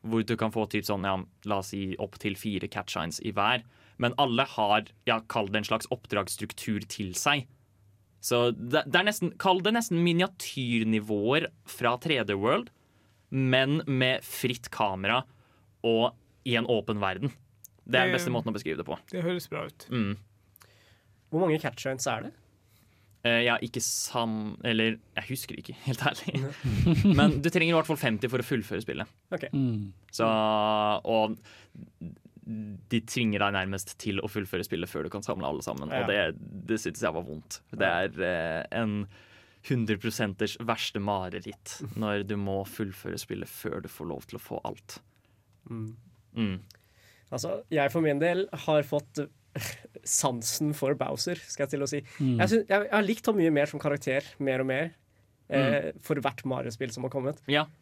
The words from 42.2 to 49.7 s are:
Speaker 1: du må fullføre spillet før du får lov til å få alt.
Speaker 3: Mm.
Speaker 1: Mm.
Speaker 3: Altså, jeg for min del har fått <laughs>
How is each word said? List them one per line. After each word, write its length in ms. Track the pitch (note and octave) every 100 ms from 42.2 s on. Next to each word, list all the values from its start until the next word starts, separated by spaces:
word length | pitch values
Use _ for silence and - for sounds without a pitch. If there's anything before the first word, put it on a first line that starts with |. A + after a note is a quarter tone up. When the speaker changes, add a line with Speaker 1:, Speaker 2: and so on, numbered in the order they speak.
Speaker 1:
du 140 | G2 G#2
må 220 | G2 G2
fullføre 560 | G2 - G2+ F#2+ - E2+
spillet 320 | - G2 -
før 300 | - - -
du 60 | -
får 160 | - E2
lov 200 | C#2+ -
til 100 | -
å 40 |
få 180 | - -
alt. 380 | - - - - _ _ _ _ _ _ -
Speaker 3:
Mm. 240 | A#2 A2 A2+ - _ _ A#2
Speaker 1:
Mm. 200 | G#2+ F#2 - - _ _ - _ _
Speaker 3:
Altså, 260 | B2+ E3 G3 -
jeg 180 | D#3 C#3
for 140 | E3+ D#3
min 160 | C#3+
del 240 | E3 F3 G3 D#3
har 300 | - D3+ D3
fått 320 | D3 - - C#3+ _ _ -
<laughs> 480 | -